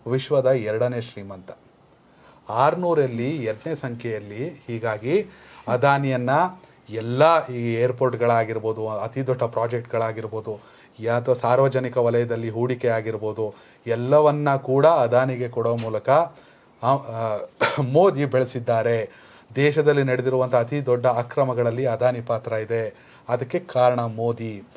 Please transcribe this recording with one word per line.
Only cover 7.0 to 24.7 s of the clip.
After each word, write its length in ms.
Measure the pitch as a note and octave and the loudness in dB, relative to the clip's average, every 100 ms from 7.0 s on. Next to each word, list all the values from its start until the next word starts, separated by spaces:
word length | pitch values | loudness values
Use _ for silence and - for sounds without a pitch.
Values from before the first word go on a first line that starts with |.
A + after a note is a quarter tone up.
| A2+ B2+ D#3+ E3 - | -4 4 6 4 2
ಈ 260 | A#2+ A#2 | -4 -2
ಏರ್‌ಪೋರ್ಟ್‌ಗಳಾಗಿರ್ಬೋದು, 1160 | A2+ B2 B2 B2+ A#2 A#2+ A#2 A2 A2 A2 A2 A2 | 0 0 2 0 2 2 2 0 -2 -4 -4 -4
ಅತಿ 380 | G#2+ A2 C3 C3 | -6 -6 -6 -4
ದೊಡ್ಡ 160 | C3 | -2
ಪ್ರಾಜೆಕ್ಟ್‌ಗಳಾಗಿರ್ಬೋದು, 1160 | A#2 A#2 A2+ A#2 A#2+ A2+ A2+ A2 A2 A2 G#2+ G#2 - - - - | -2 -2 -2 -4 -4 -2 -2 -4 -8 -8 -8 -12 -14 -20 -20 -8
ಯಾ-, 160 | A2+ A#2+ | -2 0
ಅಥವಾ 200 | B2 B2 | 2 0
ಸಾರ್ವಜನಿಕ 640 | A#2 B2+ C3+ C3 B2+ B2 | 4 4 4 2 -2 0
ವಲಯದಲ್ಲಿ 520 | A#2 A#2+ A#2+ A2+ A2+ | 2 2 0 -4 -4
ಹೂಡಿಕೆ 380 | A2+ B2+ B2 A#2+ | -2 -2 0 0
ಆಗಿರ್ಬೋದು, 680 | A2+ A2 G#2+ G#2+ G#2+ G#2+ - - _ A#2 | 0 -2 -6 -6 -4 -6 -8 -20 _ -6
ಎಲ್ಲವನ್ನ 680 | A#2 B2 D3 D3+ D3 D3 C3+ | -4 4 4 6 2 0 0
ಕೂಡ 300 | C3 C3+ D3+ | 0 4 6
ಅದಾನಿಗೆ 640 | E3 A#2 A#2+ C3 B2 A#2+ | 4 4 2 2 -2 -6
ಕೊಡೋ 260 | A#2+ A#2 A#2 | -2 -2 -2
ಮೂಲಕ 340 | A2+ G#2+ C3 D3 E3+ - - _ _ _ | -4 -4 2 2 2 -6 -20 _ _ _
ಆ, 120 | A#2+ C#3 | -2 0
ಆ, 420 | B2 A2+ A2+ G#2 - _ - - | -2 -6 -4 -4 -8 _ -2 0
ಮೋದಿ 440 | B2+ D3 F#3+ C#3 C#3 | 2 4 4 4 0
ಬೆಳೆಸಿದ್ದಾರೆ. 840 | B2+ B2 B2+ A#2+ A#2 A2+ A#2 G#2 - - - _ B2+ | 0 0 -4 -2 0 2 0 -4 -12 -20 -20 _ 0
ದೇಶದಲ್ಲಿ 480 | D3 D3+ D3 C#3+ | 2 4 4 4
ನಡೆದಿರುವಂಥ 520 | C3+ B2+ B2+ B2+ B2+ B2 | 2 0 2 0 2 2
ಅತಿ 300 | A#2 D3 C3+ | 0 -2 0
ದೊಡ್ಡ 200 | B2 B2+ | 2 2
ಅಕ್ರಮಗಳಲ್ಲಿ 800 | A#2 A#2+ - C#3 B2 A#2 A#2 C3 | 0 -2 -2 0 0 0 0 -2
ಅದಾನಿ 360 | A2+ B2 B2 | 0 0 0
ಪಾತ್ರ 300 | A#2+ A2+ A2+ | -4 -6 -4
ಇದೆ, 420 | A2 A2 A#2 A2 - - - - | -6 -2 -4 -4 -10 -20 -18 -4
ಅದಕ್ಕೆ 300 | B2 - F3 | -4 -2 -4
ಕಾರಣ 400 | - B2+ B2 B2 | -2 4 4 4
ಮೋದಿ. 680 | A#2 A2 A#2 A#2 A2+ G2+ - | -2 -4 -4 -4 -8 -12 -16